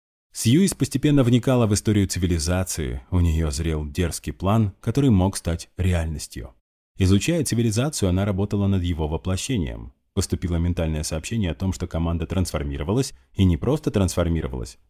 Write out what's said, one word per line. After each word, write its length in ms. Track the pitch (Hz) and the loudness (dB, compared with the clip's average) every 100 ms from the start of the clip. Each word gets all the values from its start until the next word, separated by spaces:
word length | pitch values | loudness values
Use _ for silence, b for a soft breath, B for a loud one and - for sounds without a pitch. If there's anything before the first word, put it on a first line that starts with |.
| _ _ _ | _ _ _
Сьюис 420 | - 113 139 196 | -4 2 4 4
постепенно 500 | - 160 135 151 143 | 0 -4 0 2 4
вникала 420 | 120 123 110 127 113 | 6 4 4 2 4
в 80 | |
историю 340 | 101 - 104 95 | 2 2 2 2
цивилизации, 920 | - 87 85 76 90 92 - 69 65 - | 0 0 0 0 -2 -2 -4 -6 -6 -2
у 100 | 92 | 2
неё 320 | 85 80 80 | 4 2 0
зрел 340 | 73 80 78 76 | -2 -2 -2 -4
дерзкий 460 | 73 85 - - | -2 -4 -4 -10
план, 420 | 73 90 110 104 - | -4 0 2 0 -2
который 300 | - - 139 | -4 0 4
мог 280 | 101 92 - | 4 4 0
стать 320 | - 82 - - | -4 -6 -6 -2
реальностью. 760 | 87 87 80 76 - - - - _ _ _ - | 0 0 -2 -6 -10 -12 -16 -18 _ _ _ 0
Изучая 480 | 92 101 98 170 143 | 4 4 2 0 0
цивилизацию, 640 | 113 117 104 139 - 95 | 0 0 0 -2 0 0
она 160 | 90 101 | 0 0
работала 420 | 95 101 104 98 | -2 -2 0 2
над 160 | 98 | 2
его 240 | 87 80 80 | 0 -2 -2
воплощением. 840 | 80 - 92 - 127 71 57 57 - _ | -4 -4 -4 -2 -2 -4 -6 -14 -18 _
Поступило 440 | - - 87 82 85 | -4 -2 -2 -2 0
ментальное 460 | 85 87 82 78 | 0 0 -2 -2
сообщение 480 | 76 80 - 117 95 | -4 -6 -4 -2 -2
о 40 | 80 | -2
том, 160 | 95 | -4
что 160 | 90 90 | -4 -4
команда 400 | 82 85 85 82 | -2 -2 -2 -2
трансформировалась, 880 | 95 87 78 71 69 78 113 135 - _ | -2 -2 -4 -4 -4 -2 -2 -2 -8 _
и 120 | - 95 | 2 2
не 100 | 85 | 4
просто 340 | 113 151 - | 0 -2 0
трансформировалась, 880 | 107 90 - 82 82 76 64 58 - _ | 0 0 0 0 0 -2 -6 -10 -14 _